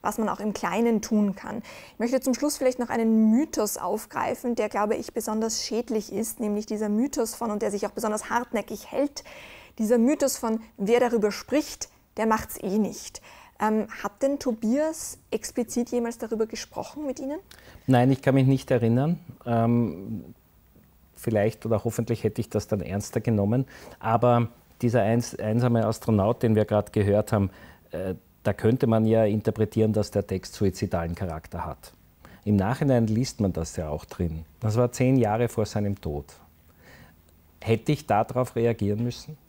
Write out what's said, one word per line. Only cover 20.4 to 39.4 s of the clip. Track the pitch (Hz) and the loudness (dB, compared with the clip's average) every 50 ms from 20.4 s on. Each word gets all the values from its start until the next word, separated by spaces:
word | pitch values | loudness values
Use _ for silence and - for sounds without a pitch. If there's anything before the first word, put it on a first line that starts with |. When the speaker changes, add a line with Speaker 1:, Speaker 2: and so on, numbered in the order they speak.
| _ _ _ _ _ _ _ - _ _ _ _ _ _ _ | _ _ _ _ _ _ _ -20 _ _ _ _ _ _ _
Speaker 2:
vielleicht | - - 123 113 123 101 110 - - - | -8 -4 0 2 4 2 2 0 -2 -2
oder | 113 113 101 - | 0 0 0 0
hoffentlich | 117 - - 117 - 120 - - | -2 -2 -2 -2 -2 -2 0 -2
hätte | 107 - - | -2 -2 -2
ich | 113 - | -8 -2
das | - 107 - | -2 -4 -2
dann | - - 101 | 0 -4 -4
ernster | - - 92 101 104 - - 123 | -2 -4 -4 -6 -6 -4 -4 -2
genommen. | - 123 113 104 101 101 117 131 131 - - - - - - _ | 0 2 2 2 2 2 2 0 0 -4 -8 -20 -20 -20 -18 _
Aber | - 113 113 113 120 123 120 120 117 - - - _ _ - _ | -2 0 2 4 4 4 4 4 2 0 -4 -18 _ _ -10 _
dieser | - 120 110 120 | -2 2 2 4
eins-, | 101 107 117 120 120 - - - | 4 4 2 2 0 -2 -8 -6
einsame | - 107 110 120 123 123 120 113 110 | -2 0 2 2 2 4 2 2 2
Astronaut, | 107 113 - - - 110 101 95 107 123 - | 0 -2 -2 0 2 4 4 4 2 2 2
den | - 113 110 | 2 2 4
wir | 107 107 | 4 4
gerade | - 107 104 - - | 4 2 0 0 2
gehört | - 110 101 101 101 104 104 - | 0 2 4 4 4 2 2 2
haben, | 117 104 98 92 - - - - - _ _ _ | 2 2 2 0 -2 -10 -20 -20 -20 _ _ _
äh, | - 80 92 95 92 - _ _ _ _ | -8 -6 -4 -6 -6 -8 _ _ _ _
da | _ 107 | _ -2
könnte | 98 - - 110 123 131 - 117 | -2 2 2 2 2 4 2 4
man | 113 110 110 | 4 4 4
ja | 110 110 113 110 | 4 4 4 4
interpretieren, | 104 107 107 - - 104 - 110 - - 113 110 110 | 4 2 0 0 -2 0 0 -2 0 2 2 2 4
dass | 104 107 101 - | 2 0 0 0
der | - 104 98 | -2 -2 -2
Text | - 95 92 - - - | 0 -4 -6 -6 -8 -4
suizidalen | - 104 98 90 - 101 92 - 87 82 82 87 | 0 0 0 0 0 -4 -2 -2 -2 -2 -4 -4
Charakter | - 98 87 80 80 - - - 85 78 | -4 -6 -6 -6 -8 -10 -10 -10 -10 -8
hat. | 78 73 - - - - _ _ _ _ _ - - - - _ | -8 -10 -12 -16 -20 -20 _ _ _ _ _ -20 -20 -20 -8 _
Im | 104 104 | 2 2
Nachhinein | 98 92 104 123 - 156 139 131 120 113 | 4 4 2 0 0 2 4 4 4 4
liest | 107 110 110 135 - - - | 2 2 0 0 -2 -2 0
man | 107 95 | 0 0
das | 85 78 82 - - | 0 -2 -6 -4 -6
ja | - 82 76 | -6 -6 -6
auch | 73 76 - | -6 -8 -10
drin. | - - - 90 82 80 80 80 - - _ | -12 -4 -4 -2 -2 -2 -6 -12 -14 -14 _
Das | - 110 107 | -4 0 2
war | 123 123 123 | 2 2 2
zehn | - - 131 127 135 | 2 2 2 4 4
Jahre | 131 117 104 107 113 120 113 | 4 4 2 2 2 0 0
vor | - - 107 | 0 -2 -2
seinem | - - 107 104 101 101 - | -2 -2 -2 -2 -2 -4 -4
Tod. | - 85 73 73 - - - - - _ _ _ _ - _ _ - - - - - - - - _ _ _ _ _ _ _ _ | -4 -6 -6 -6 -8 -12 -20 -20 -20 _ _ _ _ -20 _ _ -20 -20 -20 -20 -20 -20 -20 -20 _ _ _ _ _ _ _ _
Hätte | - 110 113 107 - - | 0 0 0 2 2 -2
ich | - - - - | -2 -2 0 2
darauf | 107 104 117 - - 123 127 - - | 2 2 2 0 0 -2 -2 0 0
reagieren | 120 113 117 110 - 101 101 104 107 120 | 0 2 2 2 2 0 0 0 0 -2
müssen? | 123 120 - - - 156 - | -4 -6 -8 -14 -16 -18 -18